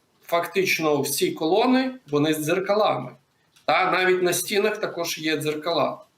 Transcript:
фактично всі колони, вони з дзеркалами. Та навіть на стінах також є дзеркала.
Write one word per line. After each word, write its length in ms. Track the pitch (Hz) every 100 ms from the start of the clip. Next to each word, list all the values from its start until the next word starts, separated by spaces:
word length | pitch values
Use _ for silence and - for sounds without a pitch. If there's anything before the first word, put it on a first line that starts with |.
| _ _ -
фактично 760 | 170 170 196 180 - 160 143
всі 300 | 131 - 175
колони, 640 | - 160 196 247 254 262 - -
вони 240 | 143 151
з 40 | 151
дзеркалами. 680 | 151 190 185 208 196 135 131 - _ _ _ _
Та 260 | - 160 185
навіть 320 | 180 185 185
на 100 | 180
стінах 440 | 165 - 202 214 208
також 400 | 170 170 170 -
є 180 | 156 151
дзеркала. 640 | 151 151 170 160 127 - -